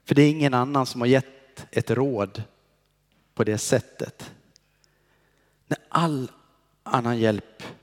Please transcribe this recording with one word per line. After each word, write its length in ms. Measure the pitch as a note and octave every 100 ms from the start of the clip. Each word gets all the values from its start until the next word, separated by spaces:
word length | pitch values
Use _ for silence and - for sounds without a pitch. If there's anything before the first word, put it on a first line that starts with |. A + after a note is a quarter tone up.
För 120 | - C#3
det 60 |
är 80 | D3
ingen 240 | D#3 C#3+
annan 320 | B2+ B2+ C#3+ B2+
som 160 | B2
har 60 | A#2+
gett 600 | C3 - - _ - -
ett 200 | A2+ -
råd 520 | A#2 C#3 A2+ G2 G#2 G#2 _ _ _ _ _ _ _ _
på 100 | -
det 140 | G#2+ G#2+
sättet. 760 | - B2+ - - - - - - _ _ _ _ _ _ _ _ _ _ _ _ -
När 120 | D3 _
all 420 | D#3+ E3+ C#3+ B2 - _ _ _ _ -
annan 340 | C3 A#2 A#2+
hjälp 440 | A2 G2+ - _ - -